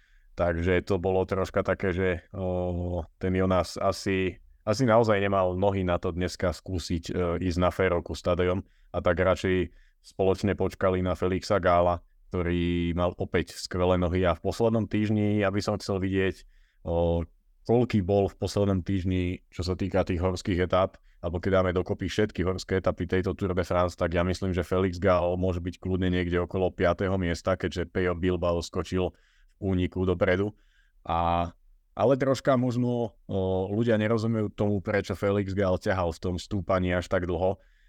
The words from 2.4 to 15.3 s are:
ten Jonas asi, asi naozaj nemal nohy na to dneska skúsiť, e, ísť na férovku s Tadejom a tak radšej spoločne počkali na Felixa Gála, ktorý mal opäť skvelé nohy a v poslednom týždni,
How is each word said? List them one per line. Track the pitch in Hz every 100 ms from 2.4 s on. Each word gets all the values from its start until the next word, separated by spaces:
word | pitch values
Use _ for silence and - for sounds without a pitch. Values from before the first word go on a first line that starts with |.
| 92 90 90 87 90 87 78 -
ten | 92 92
Jonas | 92 92 82 -
asi, | 98 92 98 95 92 - - _ -
asi | 104
naozaj | 127 110 110 101
nemal | 98 98 92 90
nohy | 98 98 90
na | 87
to | 92
dneska | 85 87 - 92
skúsiť, | 82 - 92 - 87 -
e, | 90 87 85
ísť | 92 87
na | 90
férovku | - 95 87 -
s | 85
Tadejom | 92 87 90 92 - _ _
a | 90
tak | 87 85
radšej | 92 90 95 92 82 - - _
spoločne | - - 95 92 101 90
počkali | 95 - 95 92
na | 92 85
Felixa | 90 92 - 101
Gála, | 87 87 87 85 - _ - 90
ktorý | 85 87 87 87 85 85
mal | 87 -
opäť | 95 90 80 -
skvelé | - 92 90 90
nohy | 87 92 90
a | 82
v |
poslednom | 98 - 117 113 104
týždni, | 107 107 107 104